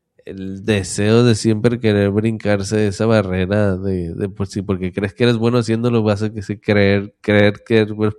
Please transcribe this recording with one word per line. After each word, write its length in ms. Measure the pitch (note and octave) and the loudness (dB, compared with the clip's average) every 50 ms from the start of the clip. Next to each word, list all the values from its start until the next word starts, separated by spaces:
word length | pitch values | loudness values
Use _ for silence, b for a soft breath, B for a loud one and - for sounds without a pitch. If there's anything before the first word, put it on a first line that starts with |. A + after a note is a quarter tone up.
| _ _ _ _ _ | _ _ _ _ _
el 400 | - F2 F#2+ F#2+ F#2+ F#2+ G2 G2 | -16 -12 -12 -10 -10 -10 -6 -4
deseo 580 | G#2+ G#2+ G2+ F#2 - - - G2+ G#2+ A2 A#2 A#2+ | -2 -2 0 -2 -4 -4 -2 2 4 4 4 4
de 120 | B2 A2+ | 4 2
siempre 460 | G#2+ - A2+ A2 G#2+ G#2+ A#2+ A#2 A#2 | 2 0 0 0 0 0 -2 -2 0
querer 300 | A#2 A2 G#2 G2+ G2+ G2+ G2 | 0 0 2 2 2 0 0
brincarse 720 | G#2+ G#2+ A2+ A2 G#2+ - G#2 G#2 G2+ G2 G2 G#2+ G#2+ G#2+ | 0 -2 -2 -4 -4 -2 -2 -2 -2 -2 -2 -2 0 0
esa 180 | G2+ F#2+ - A2+ | -2 -2 -2 0
barrera 720 | A2+ A2+ G#2+ G2+ F#2 F#2 F#2 F#2 F2+ G2+ G#2+ G#2 G2+ F#2+ | 2 2 2 2 0 -2 -4 -2 0 0 0 0 0 -2
de, 380 | F#2 F#2+ G2 F#2+ F#2 F2 E2 F2 | -2 -4 -4 -4 -4 -4 -6 -6
de 140 | G2 G2+ G2 | -6 -8 -8
por 160 | G2 - G2+ | -6 -8 -8
sí, 160 | G2 - G#2+ F#2 | -8 -6 -6 -4
porque 300 | G2 G2 F2+ F#2 F2+ F2 | -4 -2 -2 -2 -4 -4
crees 200 | G2+ G2+ G2+ - | -4 -6 -4 -2
que 120 | - A#2+ | 0 2
eres 120 | A#2+ A#2+ | 2 2
bueno 220 | A2 A2+ A#2 A#2+ B2 | 2 0 0 0 0
haciéndolo, 440 | A2+ G#2+ A2+ A2+ A#2 B2 A#2+ A#2 G#2+ | 0 0 -2 -2 0 0 0 0 2
vas 200 | G#2+ G#2 G2+ G#2+ | 0 0 0 -2
a 100 | G#2+ A2+ | -4 -6
que 80 | A2 G2+ | -8 -8
se 160 | - G#2 G2+ | -8 -10 -4
creer, 540 | - - G#2+ G#2 G2+ G2 G2+ G2+ G2+ G#2 - _ | -2 0 2 4 4 4 2 2 0 -4 -10 _
creer 420 | - - G#2 G#2 G#2 G#2 G#2 - - | -2 2 4 4 4 4 2 -2 -2
que 120 | - A#2 A2 | 0 2 2
eres 140 | G#2+ G#2 G#2+ G#2+ G#2+ G#2 G#2 | 2 2 -2 -2 -2 -2 -2